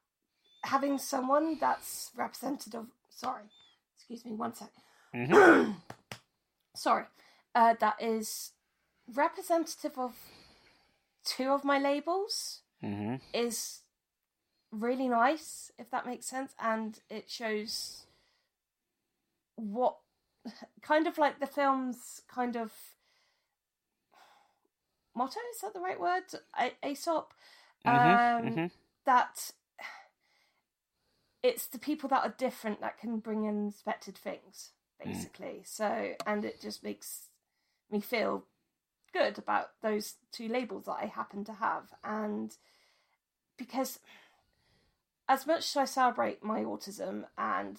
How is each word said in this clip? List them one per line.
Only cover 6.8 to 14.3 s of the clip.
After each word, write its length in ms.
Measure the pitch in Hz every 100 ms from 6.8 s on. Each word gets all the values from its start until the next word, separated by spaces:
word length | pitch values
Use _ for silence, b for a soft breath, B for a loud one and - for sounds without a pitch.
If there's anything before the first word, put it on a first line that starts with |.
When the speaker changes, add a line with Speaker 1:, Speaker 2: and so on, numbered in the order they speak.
| - 220 - _ - _ _
Speaker 1:
uh, 220 | 247 233 226
that 220 | 214 -
is 500 | - 226 214 - - _ _ _ _ _ -
representative 800 | 233 320 349 349 339 320 - 302 262
of 180 | 247 - - b b b b b b b _ _
two 260 | - - 262
of 120 | 277
my 140 | 277 277
labels 840 | 277 285 294 381 415 - - - _ -
Speaker 2:
Mm-hmm. 320 | 107 101 104 131 -
Speaker 1:
is 460 | 220 240 220 - - _ _ _ _ _